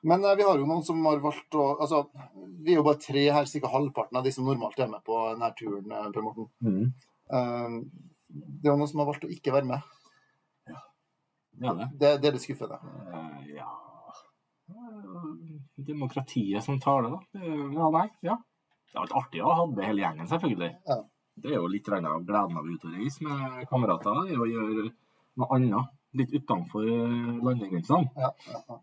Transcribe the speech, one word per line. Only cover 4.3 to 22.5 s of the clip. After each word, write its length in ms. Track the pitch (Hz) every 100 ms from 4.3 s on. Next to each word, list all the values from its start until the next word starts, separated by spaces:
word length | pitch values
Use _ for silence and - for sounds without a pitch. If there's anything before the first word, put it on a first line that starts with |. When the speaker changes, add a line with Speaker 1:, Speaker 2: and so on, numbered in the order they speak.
Speaker 1:
som 120 | 131
normalt 340 | 131 131 107 -
er 100 | 123
med 140 | 107
på 120 | - 113 113
denne 220 | 113 117 110
turen, 340 | 110 101 101
eh, 200 | 110 107
Per 100 | 104
Morten. 260 | 110 110 110 _
Speaker 2:
Mhm. 300 | 117 95 117 127 _ _ _
Speaker 1:
Eh, 520 | 131 123 120 120 117 127 - - _ _
det 360 | 147 - 139 147
er 40 |
jo 40 | 143
noen 120 | 147
som 100 | 147
har 60 | 147
valgt 180 | 147
å 60 | -
ikke 220 | 175 -
være 140 | 131 131
med. 160 | 131 - - _ _ _ _ _ _ -
Speaker 2:
Ja. 120 | - - _ _ _ _ _ _ -
Ja, 120 | -
det. 240 | 87 117 139
Speaker 1:
Det, 220 | 143 147
det 80 | 143
er 40 |
litt 100 | 131
skuffende. 360 | - 135 113 - - - 92
Speaker 2:
Eh, 400 | 85 80 71 69 73
ja. 180 | 71 - - - - - _ _ _ _ _
Eh, 840 | 202 240 214 196 180 165 165 165 156 139 -
demokratiet 840 | 139 151 135 131 131 - 98 98
som 160 | - 139
taler, 300 | 143 139 117
da. 80 | 165 -
Det, 140 | 196 175 151 139
ja, 160 | 147 160
nei, 200 | 160 208 _
ja. 140 | 165 233 - _ _ _ _
Det 60 | -
har 80 | -
vært 100 | -
artig 240 | - 80
å 120 | 87
ha 120 | 170 170
det 180 | 113
hele 180 | 98 104
gjengen, 240 | 95 78 87
selvfølgelig. 480 | 165 170 98 85 - -
Speaker 1:
Ja. 160 | 123 107 _ _ -
Speaker 2:
Det 100 | 123
er 20 |
jo 120 | 147 85
litt 160 | 101 101
grann 180 | 101
av 200 | 80 78
gleden 320 | 87 104 98